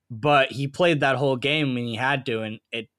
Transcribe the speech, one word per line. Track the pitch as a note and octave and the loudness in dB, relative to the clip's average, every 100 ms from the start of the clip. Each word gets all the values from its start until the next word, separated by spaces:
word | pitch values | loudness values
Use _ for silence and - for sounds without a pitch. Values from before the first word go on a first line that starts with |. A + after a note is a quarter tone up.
| - | -16
but | A2+ D3 C#3+ C3+ | -2 4 4 4
he | C3+ C#3 | -2 -4
played | - F3 D3+ | 2 2 4
that | C#3 B2+ | 2 2
whole | C#3 B2+ | 0 0
game | C#3 D#3 C#3 B2 | 0 0 0 -2
when | A#2+ | -4
he | A2+ | -4
had | C3 C#3 B2 | -2 -2 -2
to, | A2+ | -4
and | G#2+ A2+ _ | -6 -10 _
it, | A#2 G#2+ | -12 -12